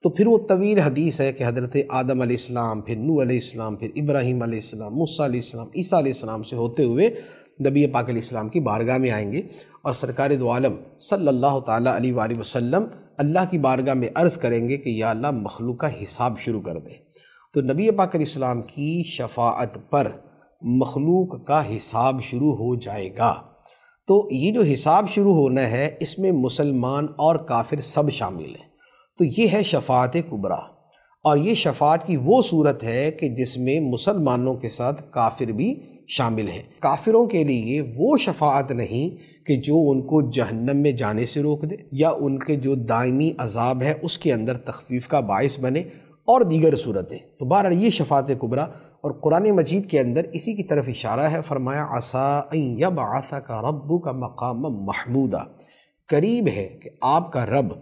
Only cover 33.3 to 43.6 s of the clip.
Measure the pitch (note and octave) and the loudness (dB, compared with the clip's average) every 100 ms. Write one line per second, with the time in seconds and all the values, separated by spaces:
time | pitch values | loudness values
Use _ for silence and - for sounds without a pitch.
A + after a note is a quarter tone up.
33.3 | A#2+ B2+ B2 B2+ D3 D3 B2 - G3+ D3 | -2 -4 -2 0 0 0 -2 0 2 2
34.3 | B2 B2+ B2+ A#2+ - A#2+ D3 - - A2+ | 2 0 -2 -6 -4 -4 -4 -8 0 0
35.3 | - A#2+ G#2+ F3+ C#4+ - - _ - A#2+ | 0 -4 -2 -2 -2 -10 -20 _ -2 -2
36.3 | A2+ G#2 F2 - - C#3+ C3+ - A3 A#3+ | 0 -4 -6 -12 -4 0 0 4 4 4
37.3 | G#3 D3 B2+ A2+ C#3 C3+ A#2 F#3+ D4 - | 2 2 0 -2 -4 -4 0 2 4 2
38.3 | D#3 D3 C#3 C3 B2 G#2+ A2+ D#3 - - | 0 2 2 0 -2 -2 -2 -4 -6 -20
39.3 | _ - C#3 C#3 D3+ D3+ C3+ C3+ D3+ C3 | _ -2 -2 2 4 4 2 2 2 2
40.3 | A#2+ A2 A2+ A#2+ C#3 D3 B2 A#2 G#2+ A#2 | 0 -2 -2 0 2 2 2 0 0 -2
41.3 | D3+ D3 D3 D#3 G3 - C3+ D#3 - C#3 | -2 -2 -2 -4 -8 -10 0 2 2 0
42.3 | C3+ C3 D3 C3 C3+ A2+ A#2 B2 C3 D#3+ | -2 -2 -2 0 -2 0 0 2 2 0
43.3 | D#3+ B2+ G#2+ | 0 -6 -2